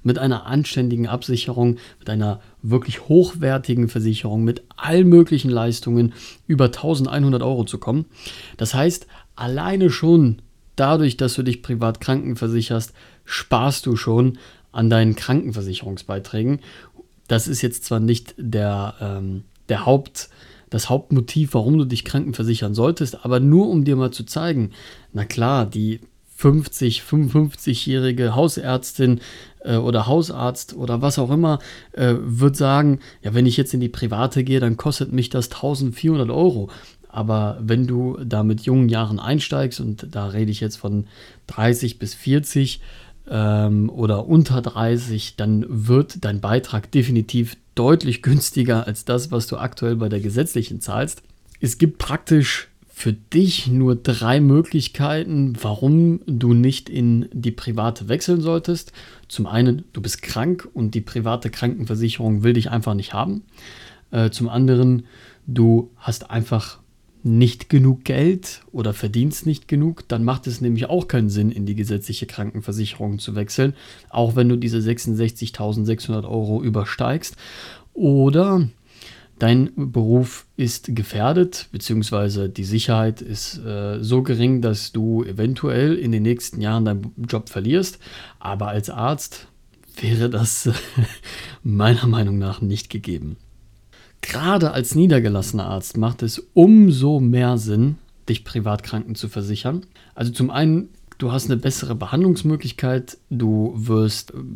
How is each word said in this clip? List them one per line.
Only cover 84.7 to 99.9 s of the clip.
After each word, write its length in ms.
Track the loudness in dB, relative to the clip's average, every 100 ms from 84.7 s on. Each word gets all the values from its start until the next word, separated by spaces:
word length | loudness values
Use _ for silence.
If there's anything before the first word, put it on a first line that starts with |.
| -2 -4
du 320 | -4 -2 -2
eventuell 720 | -4 -4 -4 -2 -2 0 0 0
in 160 | 0
den 100 | 0
nächsten 380 | 0 -2 -4 -6
Jahren 240 | -2 0
deinen 280 | 0 -2 -6 -10 -6
Job 200 | -6 -6
verlierst. 500 | -6 0 0 -2 -10 -20 -20 -20 -14
Aber 300 | -8 -6 -4
als 220 | -4 -6
Arzt 580 | -4 -4 -4 -8 -16 -20 _ _ _ _ -6
wäre 300 | -2 0 0
das 400 | 0 -2 -2 -2 -2 -4 -2 -2 -4
<laughs> 460 | -18 -18 -18 -10
meiner 420 | -4 2 4 4 2
Meinung 320 | 2 0 -2
nach 220 | -4 -4
nicht 300 | -4 -4 -6
gegeben. 460 | -10 -8 -8 -8 -14 -18 -20 -20 _ _ _ _ -16
Gerade 520 | -10 -4 0 2 2
als 240 | 0 0 4
niedergelassener 720 | 6 6 4 0 -2 -4 -4
Arzt 300 | -6 -6 -2
macht 280 | -2 -2
es 200 | -6 -6 0
umso 680 | 8 10 10 10 6 2 2
mehr 360 | 2 2 2 0
Sinn, 420 | 0 2 2 -2 -12 _ -6
dich 140 | -6
privat 400 | -4 -4 -2 -4
kranken 320 | -4 -8 -8
zu 140 | -10 -10
versichern. 580 | -8 -6 -6 -4 -6 -8